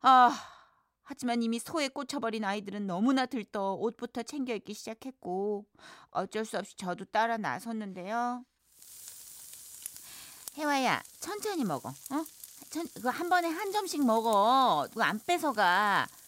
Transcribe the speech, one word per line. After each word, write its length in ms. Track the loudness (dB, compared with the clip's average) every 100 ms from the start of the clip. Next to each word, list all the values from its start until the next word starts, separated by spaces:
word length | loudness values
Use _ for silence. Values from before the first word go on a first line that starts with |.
아, 340 | 8 10 10 6 -10 -20 _ _ _ _
하지만 380 | -16 -6 -2 0
이미 160 | 0 -2
소에 280 | -2 -2 -2
꽂혀버린 560 | -4 -6 -4 -2 -2
아이들은 420 | -2 -4 -6 -6 -4
너무나 400 | 2 4 4 2
들떠 480 | -4 -4 -4 -2 -2
옷부터 480 | -4 -4 -8 -8
챙겨 300 | -8 -6 -4 -4
입기 180 | -6
시작했고 920 | -12 -12 -12 -14 -12 -6 -4 -2 -4 -6 _ -20 -20 -8
어쩔 340 | -6 -4 -6
수 140 | -4 -6
없이 180 | -8 -8
저도 300 | -6 -6 -2
따라 320 | 0 0 0
나섰는데요. 1040 | -2 -4 -6 -8 -8 -10 -6 -4 -2 -6 -12 _ _ _ -20 -18 -18 -18 -18 -20 -18 -18 -18 -14 -14 -14 -18 -18 -18 -16 -14 -4
혜화야, 440 | 0 2 2 0 -2 -12
천천히 440 | -8 -6 -4 -2
먹어. 260 | -2 -2 -6
어? 360 | -12 -4 -4 -4 -12 -20 -20 -10
천-, 180 | -8 -8 -4
그거 140 | -4
한 200 | -4 2
번에 180 | 2 2
한 220 | -2 -2
점씩 340 | -2 -2 2 4
먹어. 840 | 4 4 4 6 6 6 4 0
그거 140 | 0
안 160 | 0 0 -2
뺏어가. 840 | 0 0 4 4 6 4 2 0 -8